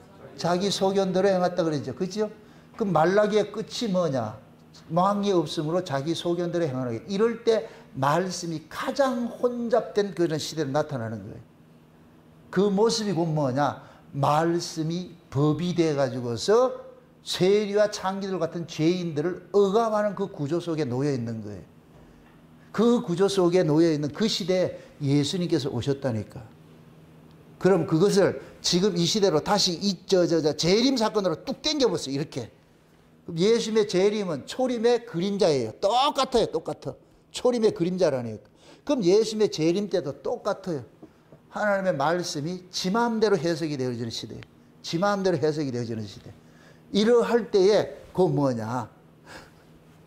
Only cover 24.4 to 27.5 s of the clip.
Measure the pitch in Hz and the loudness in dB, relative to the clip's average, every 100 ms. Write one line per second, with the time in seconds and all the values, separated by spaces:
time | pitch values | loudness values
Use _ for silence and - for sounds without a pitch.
24.4 | 180 185 170 - - - 139 143 139 185 | 0 0 0 -4 -16 -6 0 2 2 -2
25.4 | 160 160 135 120 131 139 131 110 - - | 0 0 0 -2 -2 -2 -2 -4 -6 -14
26.4 | - - - - - - - - - - | -18 -20 -20 -20 -20 -20 -20 -20 -20 -20
27.4 | - | -20